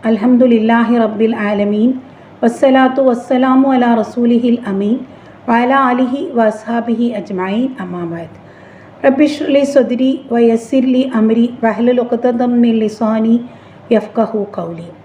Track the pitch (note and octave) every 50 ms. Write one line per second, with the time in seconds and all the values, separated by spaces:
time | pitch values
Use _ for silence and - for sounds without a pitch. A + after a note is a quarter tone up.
0 | - A3+ A3+ G3+ G#3 B3 B3+ A#3+ B3+ B3 A#3 A3 G#3+ A3+ A#3 A#3 A#3 A3+ A#3+ A#3+
1 | A3+ G#3+ G#3+ G3+ A3 A3 A3+ A3 G#3 G3+ G#3 G3+ G#3 G3+ G#3 G#3 A3 B3+ C4 -
2 | - - - - - - - - - A#3 A#3 - - C4+ C4 C4 C4 B3+ C4 C#4
3 | C4+ C4 A#3+ A#3+ - - C4+ B3 C4 C4 B3+ C4 C4+ C#4 C4+ B3 A#3+ A#3+ A#3 A3+
4 | G#3 - - B3 A#3+ A#3 A#3+ A#3 A#3 A#3+ A#3 A#3+ - G#3 G3 G3 G3+ G#3 A#3 C4+
5 | - - - - - - - - - - A#3 A#3 B3 B3 C4+ C4+ C4+ B3+ B3 B3
6 | C4 A#3+ B3+ C#4+ F4+ F4 C4+ A#3 A3+ G#3+ G#3+ - - - A#3 A#3 A3+ A#3+ A3+ G#3+
7 | A#3+ A#3+ A3+ G3+ - - G3+ F#3 F#3 F#3+ G3+ A3 B3+ C4 - - F#3 F3+ F3+ F3
8 | F3 E3 E3+ E3+ E3+ D#3+ - - - - - - - - - - - - - -
9 | - C4+ C4 C4+ D4+ C#4 - - D4+ C#4+ C#4 C#4 C#4 C#4 - C#4+ A#3+ G#3+ B3 A#3+
10 | C4 C4 C4+ - - - A#3 A#3 A#3 A#3 A3+ A3+ A3+ - - C4+ B3+ C4 B3+ B3+
11 | C4 C4 - A3+ G#3+ A3 A#3 A#3 A#3 A#3 - - - A3+ G#3 G3+ A#3+ A#3+ B3 B3
12 | A#3 A#3 B3+ A#3 - B3 A#3+ A#3 B3+ B3 B3 A#3+ A#3 A#3 A3+ A3+ G#3+ G#3 G#3 -
13 | A#3 G#3+ A3 A3 A3 A3+ A3+ A#3+ A#3+ - - - - - - - - - A#3+ G#3+
14 | G#3 - - A#3 A3 - - G#3+ G3 G3+ - - F3 E3 E3+ E3 E3+ E3+ - -